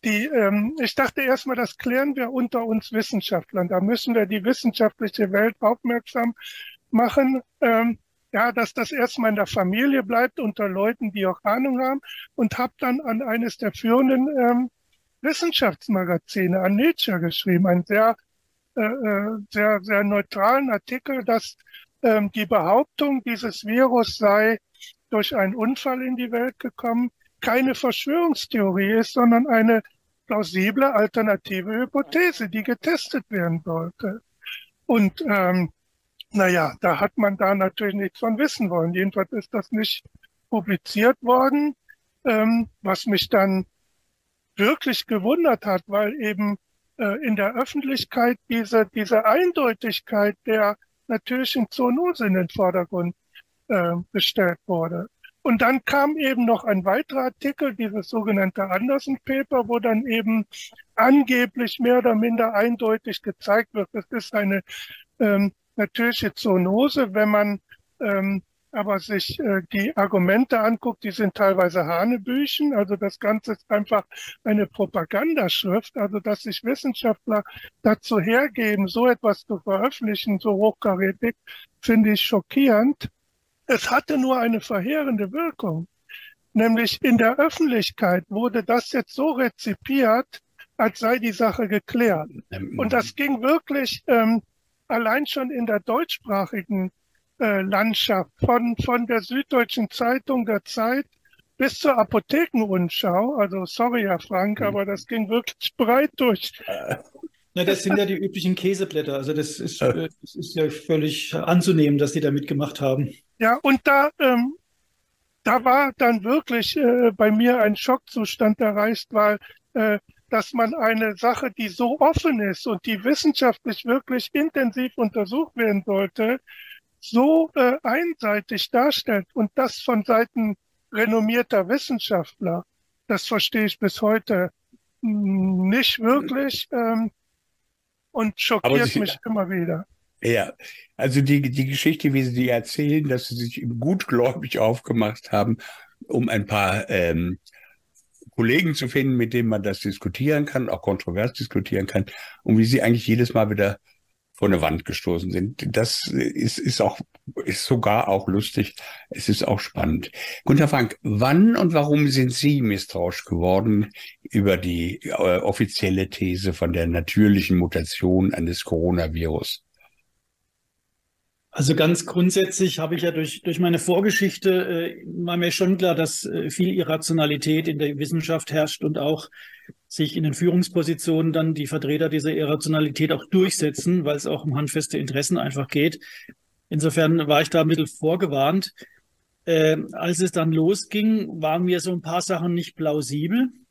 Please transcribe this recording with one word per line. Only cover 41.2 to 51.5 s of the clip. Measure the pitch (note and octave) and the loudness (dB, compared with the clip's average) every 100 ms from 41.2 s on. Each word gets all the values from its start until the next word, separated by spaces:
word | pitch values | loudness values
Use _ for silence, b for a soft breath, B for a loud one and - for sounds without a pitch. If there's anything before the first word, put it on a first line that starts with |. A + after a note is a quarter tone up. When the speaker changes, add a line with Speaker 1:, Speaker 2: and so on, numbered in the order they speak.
Speaker 1:
worden, | A#3+ B3+ C4 C#4+ D4 - _ b _ _ | 2 4 4 2 -2 -4 _ b _ _
ähm, | C4+ A3 A3 A#3 A3+ _ | -2 2 2 2 -2 _
was | G3 F#3+ - | -4 -4 0
mich | G3 - | -2 2
dann | A3 G3 F#3+ F3+ _ _ _ _ _ _ _ _ - | 2 4 0 -4 _ _ _ _ _ _ _ _ 0
wirklich | G3+ D#4 - A#3+ - | 0 2 -2 -4 -2
gewundert | A3 F#3+ D#4+ E4 A#3 G#3 | -2 0 2 2 2 0
hat, | F#3 - | -4 -2
weil | G3+ G#3 D4 | -2 -2 -2
eben, | G#3+ G3 G#3 G3+ _ _ _ _ | -6 -2 -4 -4 _ _ _ _
äh, | G#3+ G#3 | -4 -4
in | C#4+ G#3+ | -4 0
der | G3+ | -2
Öffentlichkeit | A#3+ C4 D4 C4+ C4+ - - A#3+ B3 _ | -2 -4 -4 -4 -4 -4 0 0 0 _
diese, | A#3 G#3+ A3+ G#3+ | -4 0 2 2
diese | - G#3 A3+ A3+ | -2 0 2 4
Eindeutigkeit | B3+ F4+ F4 C4 A3+ A#3 G3+ - G#3+ G#3 G#3 - | 4 2 0 -2 -2 -4 -6 -4 0 0 -2 -2
der | A3 G#3 G#3 _ _ _ | 0 2 -2 _ _ _
natürlichen | A3+ - B3 C4 | -6 -4 -4 -2